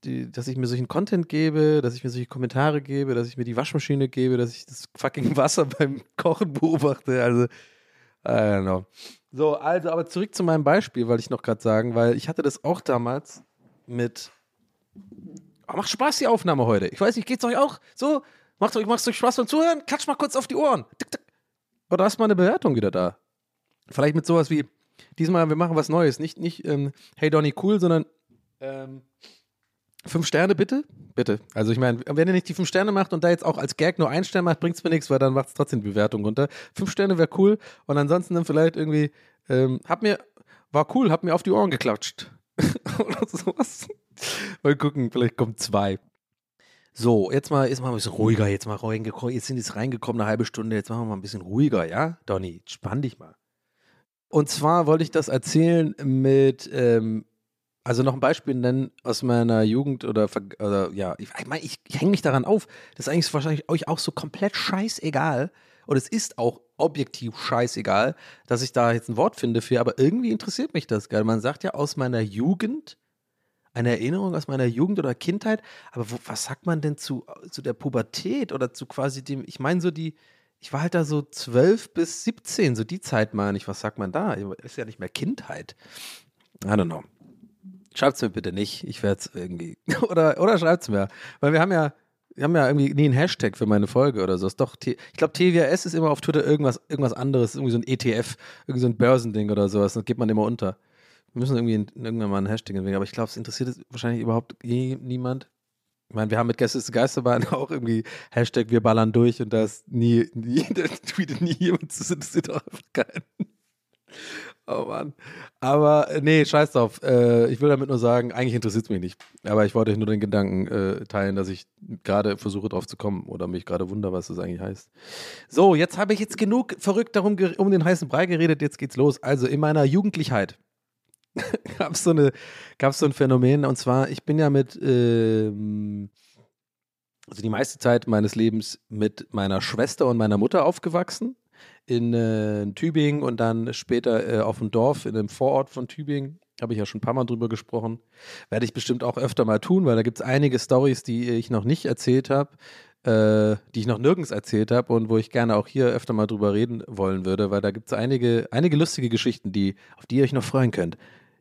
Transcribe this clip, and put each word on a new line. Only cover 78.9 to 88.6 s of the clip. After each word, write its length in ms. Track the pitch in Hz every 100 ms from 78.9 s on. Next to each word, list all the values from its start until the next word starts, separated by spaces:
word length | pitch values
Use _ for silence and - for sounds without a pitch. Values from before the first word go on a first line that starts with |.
| - 135 135
dem, 200 | 131 139 -
ich 140 | -
meine 220 | 135 180
so 100 | 175
die, 240 | 156 160 - _ _ _ _
ich 120 | -
war 100 | 139
halt 120 | 170
da 100 | 175
so 200 | 147 151
zwölf 680 | 143 - - 120 165 226 -
bis 300 | - 165 -
siebzehn, 520 | - - - - 165 113
so 80 |
die 180 | 110 180
Zeit 320 | - 117 107
meine 240 | 104 101 98
ich, 100 | -
was 140 | 95
sagt 160 | 107 -
man 140 | 98
da? 220 | 143 208
Ist 440 | 104 101 - - -
ja 80 | 110
nicht 140 | -
mehr 100 | 92
Kindheit. 680 | - 165 269 - - - - - - - - _ _ _ -
I 40 | 98
don't 180 | 104 85
know. 180 | 78 - _ - - - _ - - _ -
Schreibt's 260 | 139 -
mir 80 | 113
bitte 240 | 104 92
nicht, 340 | 92